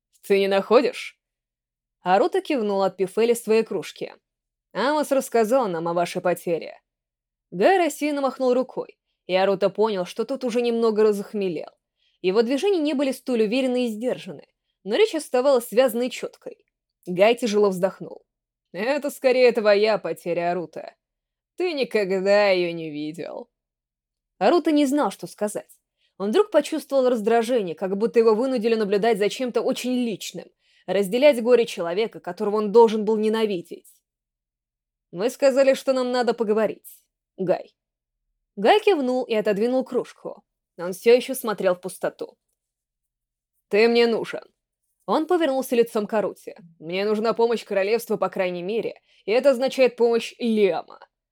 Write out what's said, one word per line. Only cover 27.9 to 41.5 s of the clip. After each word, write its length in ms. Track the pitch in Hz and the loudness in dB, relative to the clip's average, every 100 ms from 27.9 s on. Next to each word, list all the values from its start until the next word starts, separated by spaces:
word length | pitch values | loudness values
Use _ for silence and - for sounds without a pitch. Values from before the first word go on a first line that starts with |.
| 196 | -2
будто 220 | 226 233 | 0 4
его 160 | 226 | 4
вынудили 400 | 214 262 254 220 | 2 0 0 0
наблюдать 440 | 226 202 202 226 208 | 0 0 0 2 0
за 100 | 202 | -2
чем-то 320 | - 254 233 | -2 -4 -2
очень 300 | 214 - 247 | -2 -4 -4
личным, 560 | 247 240 185 - 175 - _ _ _ - | -4 -4 -6 -12 -14 -18 _ _ _ -4
разделять 560 | 185 196 240 294 247 | -2 0 4 4 4
горе 240 | 226 240 233 | 4 2 2
человека, 540 | - 170 180 226 160 | -4 -6 -4 -4 -6
которого 360 | - 180 208 214 | -12 -6 -2 -2
он 140 | 214 | 4
должен 340 | 220 226 220 | 6 6 4
был 120 | 202 220 | -2 0
ненавидеть. 720 | 214 220 220 185 - - - _ _ _ _ _ _ _ _ _ _ _ _ | 0 0 -2 -4 -8 -18 -20 _ _ _ _ _ _ _ _ _ _ _ _
"Вы 200 | 170 226 | -4 -4
сказали, 440 | - 277 262 269 | 2 2 4 4
что 180 | 262 - | 2 0
нам 200 | 262 247 | -2 0
надо 220 | 247 233 | -2 0
поговорить, 680 | 233 214 214 208 - - - _ _ _ - | 0 0 0 0 -4 -16 -20 _ _ _ -8
Гай". 360 | 185 175 - _ _ _ _ _ _ _ _ - | -2 -2 -4 _ _ _ _ _ _ _ _ -2
Гай 240 | 214 415 | 2 4
кивнул 440 | 415 339 254 254 | 4 2 0 -2
и 100 | - | -2
отодвинул 500 | 220 214 202 240 262 | -2 0 0 0 -2
кружку. 600 | 254 202 - - - - _ _ _ - | -2 -6 -6 -12 -16 -16 _ _ _ -12
Он 140 | 175 | -10
всё 220 | 190 233 | -2 4
ещё 200 | 254 254 | 4 4
смотрел 400 | 254 220 | -8 -6